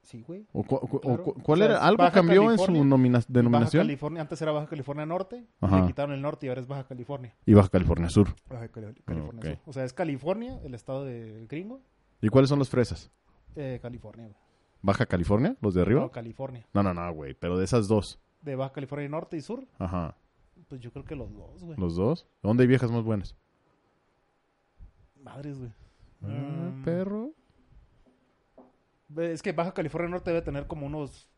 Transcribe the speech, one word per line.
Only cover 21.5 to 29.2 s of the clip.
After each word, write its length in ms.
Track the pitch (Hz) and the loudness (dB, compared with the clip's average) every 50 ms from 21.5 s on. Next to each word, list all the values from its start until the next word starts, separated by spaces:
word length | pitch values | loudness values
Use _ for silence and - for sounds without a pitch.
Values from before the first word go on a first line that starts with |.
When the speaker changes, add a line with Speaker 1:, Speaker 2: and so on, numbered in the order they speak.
| - - 180 | -20 -18 -18
Speaker 1:
güey. 120 | 170 156 117 | -14 -8 -4
Speaker 2:
¿Los 180 | 92 87 82 | -4 -2 0
dos? 300 | 87 95 120 165 - _ _ _ _ | 0 0 0 0 -2 _ _ _ _
¿Dónde 200 | - 101 113 123 | -2 0 4 6
hay 60 | 127 123 | 6 6
viejas 220 | 131 127 123 113 | 6 4 2 0
más 100 | 117 117 | -2 -2
buenas? 320 | 110 113 110 101 90 - - _ _ _ _ _ _ _ _ _ _ _ _ _ _ _ _ _ _ _ _ _ _ _ _ _ _ _ _ _ - - _ _ _ _ _ 139 | -2 -2 -4 -4 -4 -8 -14 _ _ _ _ _ _ _ _ _ _ _ _ _ _ _ _ _ _ _ _ _ _ _ _ _ _ _ _ _ -20 -20 _ _ _ _ _ _
Speaker 1:
Madres, 360 | 139 123 - 135 143 147 139 135 | -20 -20 -18 -14 -12 -12 -12 -12
güey. 120 | 127 117 107 _ - _ _ _ - _ _ _ | -14 -14 -16 _ -20 _ _ _ -20 _ _ _
Speaker 2:
Ah, 40 | - 101 110 127 139 143 156 160 165 175 | -12 -8 -8 -8 -8 -8 -8 -8 -8 -8
Speaker 1:
Mm. 100 | - - - | -10 -6 -4
Speaker 2:
perro. 480 | 165 170 180 190 196 208 214 233 302 320 _ _ _ _ _ _ _ _ - _ _ _ _ _ _ _ _ _ _ _ _ _ _ _ - - _ _ _ _ _ _ _ _ _ | -4 -2 -2 -4 -4 -6 -6 -8 -10 -12 _ _ _ _ _ _ _ _ -20 _ _ _ _ _ _ _ _ _ _ _ _ _ _ _ -20 -20 _ _ _ _ _ _ _ _ _
Speaker 1:
Ve, 240 | 147 160 | -6 -6